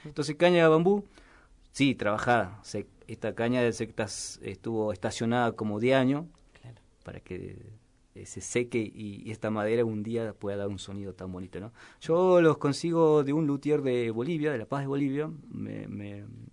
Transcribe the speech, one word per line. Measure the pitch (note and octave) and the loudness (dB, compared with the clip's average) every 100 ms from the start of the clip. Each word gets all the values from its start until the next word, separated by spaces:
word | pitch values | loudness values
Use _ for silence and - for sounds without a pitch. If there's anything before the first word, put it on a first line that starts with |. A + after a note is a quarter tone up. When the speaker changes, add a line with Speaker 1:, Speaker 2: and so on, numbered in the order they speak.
Speaker 1:
Mm. | D3+ | -12
Speaker 2:
Entonces, | D3+ C#3+ D3+ | -6 -4 2
caña | F3 F3 | 4 6
de | E3 | 8
bambú, | D#3+ F3 G3+ G3+ - - - _ _ _ | 6 6 2 0 -18 -20 -20 _ _ _
sí, | - C#3 | 2 2
trabajada. | A#2+ G2+ G#2 B2 A#2+ F#2+ G#2 | 2 0 2 4 2 2 -6
Se, | - G#2+ G2 _ - | -10 -10 -10 _ -18
esta | A2 A2+ G2+ | -8 -6 -2
caña | A#2 B2+ | 0 2
de | A#2+ | 2
sectas | A2 A2 - G#2 - - - | 0 -6 -4 -6 -6 -12 -12
estuvo | - F#2+ A2+ A2+ G#2+ | -12 -10 -6 -2 -2
estacionada | G2 A2+ - A#2 A#2+ A#2+ | -2 -4 -2 0 2 0
como | - G#2+ G#2 | -2 -4 0
de | A#2+ | 2
año | C3+ B2+ C#3+ E3 - _ _ | 4 4 0 -4 -18 _ _
Speaker 1:
Claro. | A#2+ A#2 _ _ | -20 -20 _ _
Speaker 2:
para | - - | -16 -16
que, | - F2+ F#2 G2 G#2 A2 _ _ _ G2 | -12 -12 -12 -14 -18 -20 _ _ _ -20
eh, | G2+ | -16
se | - | -14
seque | - A#2+ A#2+ A#2+ | -4 -4 -2 -2
y, | G#2+ - G#2+ G2+ G#2+ | -4 -8 -12 -12 -12
y | |
esta | G#2+ A2 | -6 -4
madera | G#2+ G#2+ A#2 A#2 | 0 0 2 0
un | G#2+ | -2
día | G#2 A#2 A2 | -4 -4 -4
pueda | G2 G2+ G2+ | -6 -6 -4
dar | G2+ | -4
un | G2 | -6
sonido | - G2 G2 | -10 -10 -10
tan | F#2 F#2 | -10 -10
bonito, | F2+ F#2 F#2 | -10 -10 -12
¿no? | G#2 - - - | -12 -16 -20 -12
Yo | - E3 F#3 F3+ | 0 2 6 8
los | D#3+ C#3+ | 6 4
consigo | D3+ C3+ E3+ E3 D#3+ D3+ | 0 0 0 4 6 6
de | C#3 | 4
un | D3 D#3 | 2 0
luthier | C#3+ C#3+ D3+ | 0 0 0
de | C3+ B2 A#2 | 2 0 0
Bolivia, | A2 C3 E3 D3+ | -2 -2 -2 -2
de | C3+ | -2
La | G#2+ | -4
Paz | C#3 | -4
de | C#3 | -2
Bolivia. | C#3+ C#3+ C#3 D#3 D#3 - | -2 0 -2 -4 -8 -12
Me, | A2 G#2 G#2+ G#2 | -10 -8 -8 -10
me, | G2+ G2+ G2+ G#2 A2 A2+ | -10 -10 -12 -14 -18 -20